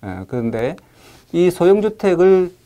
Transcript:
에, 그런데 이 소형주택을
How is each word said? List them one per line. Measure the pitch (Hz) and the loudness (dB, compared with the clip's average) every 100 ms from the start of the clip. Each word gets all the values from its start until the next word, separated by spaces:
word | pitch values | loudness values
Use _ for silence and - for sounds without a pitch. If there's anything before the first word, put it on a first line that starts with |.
에, | 104 92 95 | -12 -12 -10
그런데 | 123 117 113 123 180 _ _ - - _ | -8 -6 -4 -6 -8 _ _ -20 -20 _
이 | 170 180 | 0 0
소형주택을 | 175 175 196 214 214 202 175 185 190 180 180 | 2 2 2 0 -2 -2 2 4 4 0 -6